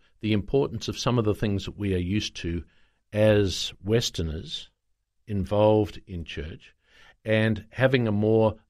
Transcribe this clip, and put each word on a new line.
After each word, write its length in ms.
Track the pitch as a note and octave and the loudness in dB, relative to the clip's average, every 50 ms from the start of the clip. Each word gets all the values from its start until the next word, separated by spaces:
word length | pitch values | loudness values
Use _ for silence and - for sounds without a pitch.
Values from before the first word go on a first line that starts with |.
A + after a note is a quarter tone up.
| _ _ _ _ | _ _ _ _
the 120 | - G#2+ | -2 0
importance 560 | G#2+ G2+ F#2+ - - C#3 C#3+ - A#2 G#2 - G#2+ | 0 0 0 0 0 0 0 0 -4 -6 -8 -8
of 100 | G#2 - | -8 -4
some 180 | - C3 B2 | -2 0 2
of 80 | A#2+ G#2 | 2 2
the 100 | G#2+ G2+ | 2 0
things 300 | - A#2 G#2 G2 F#2 - | 0 0 -2 -2 -2 -4
that 140 | - - G2+ | -8 -8 -6
we 160 | G#2 G2 F#2+ | -2 -2 0
are 40 | F2+ | 0
used 360 | F2 F2 G2+ G#2+ - - - | 0 0 -2 -2 -2 -4 -8
to 300 | - - E2+ F2 E2+ - - _ _ _ _ _ _ _ _ | -8 -6 -6 -6 -6 -8 -10 _ _ _ _ _ _ _ _
as 600 | G#2+ G#2+ G#2+ G#2+ G#2+ G#2 G2+ F#2 - - - - - - | 0 2 4 6 6 4 4 2 0 -4 -8 -8 -10 -10
Westerners 880 | F2 G2+ A2+ B2 - - - - E2 D#2 D2+ D#2+ - - - - - - _ _ _ _ _ _ _ _ _ _ _ - | -2 0 0 0 0 -2 -4 -4 -4 -4 -6 -8 -10 -10 -12 -14 -14 -18 _ _ _ _ _ _ _ _ _ _ _ -6
involved 720 | G#2 G2 F#2 - G#2 G#2 G#2+ G#2+ G#2+ G#2+ G#2 - - - - - | -4 -4 -2 0 2 4 6 6 6 4 2 0 -4 -12 -14 -12
in 160 | F#2 E2+ D#2 | -10 -10 -10
church 500 | - - - D2 D#2+ A2+ - - - _ _ _ _ _ - - - _ _ _ | -10 -10 -10 -10 -10 -12 -16 -20 -20 _ _ _ _ _ -20 -20 -20 _ _ _
and 400 | A2 A2 A2 A2 A2+ G#2+ G2 - - | 0 2 2 2 2 0 -2 -6 -10
having 380 | - - C3 C3 C3+ B2 A#2 A2 | -2 0 2 2 4 2 2 0
a 40 | |
more 440 | G#2 G#2 G#2+ A2 A2+ A2 A2 G#2+ G#2+ - _ | 0 2 2 4 4 4 4 2 0 -4 _